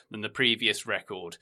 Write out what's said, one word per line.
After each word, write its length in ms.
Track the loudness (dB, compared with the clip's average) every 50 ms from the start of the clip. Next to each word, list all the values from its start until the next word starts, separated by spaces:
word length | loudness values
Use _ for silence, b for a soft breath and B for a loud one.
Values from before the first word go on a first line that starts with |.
| b b
than 100 | -10 -6
the 80 | -6 -4
previous 560 | 0 2 4 4 4 4 2 2 0 0 0
record. 520 | -2 -2 -2 -2 -4 -8 -8 -8 -8 -12 -14